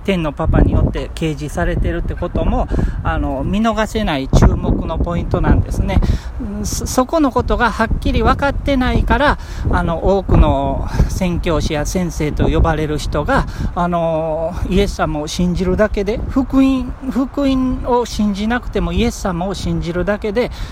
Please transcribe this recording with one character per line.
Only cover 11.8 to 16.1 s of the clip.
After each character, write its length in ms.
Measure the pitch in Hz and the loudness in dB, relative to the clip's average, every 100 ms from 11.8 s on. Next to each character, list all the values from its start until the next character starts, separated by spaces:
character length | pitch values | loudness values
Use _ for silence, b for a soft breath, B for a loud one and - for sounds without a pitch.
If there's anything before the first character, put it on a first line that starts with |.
| 147 | -2
先 240 | 190 175 | -2 -2
生 200 | - 151 | -2 -2
と 180 | 135 143 | 2 2
呼 120 | 156 | 4
ば 160 | 160 151 | 4 2
れ 100 | 151 | 0
る 120 | 151 | -2
人 260 | - 156 | -2 -2
が、 220 | 151 262 156 B B | 0 0 0 B B
あ 140 | - 175 | -2 0
の、 640 | 175 165 160 160 156 165 180 - | 0 0 -2 -2 -2 -4 -4 -2
イ 120 | 185 | 0
エ 60 | 202 | 0
ス 100 | - | 0
様 240 | 165 156 | -2 -2
を 60 | 151 | -4
信 280 | - 180 | -2 0
じ 100 | 170 | 0
る 120 | 185 185 | 0 2
だ 120 | 208 | 0
け 160 | 214 | 0
で、 140 | 196 | -2